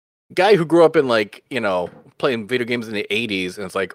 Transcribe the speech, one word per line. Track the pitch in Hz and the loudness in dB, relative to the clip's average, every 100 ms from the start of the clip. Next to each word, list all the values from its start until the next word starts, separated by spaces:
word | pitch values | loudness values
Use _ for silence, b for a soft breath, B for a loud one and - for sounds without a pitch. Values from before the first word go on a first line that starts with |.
| _ _ _ | _ _ _
guy | - 190 196 | 0 4 4
who | |
grew | 160 170 | 4 4
up | 156 160 | 6 4
in, | 135 | 2
like, | 113 104 - - | 0 -2 -8 -10
you | 131 | -4
know, | 107 92 85 - - - | -2 -2 -4 -10 -20 -6
playing | 151 117 101 | -4 -2 -4
video | 123 120 | -4 -2
games | 120 113 | -6 -6
in | |
the | 107 107 | -8 -4
eighties. | 104 117 95 92 90 | -4 -4 -4 -6 -8
And | |
it's | 92 98 | -8 -6
like, | 92 | -6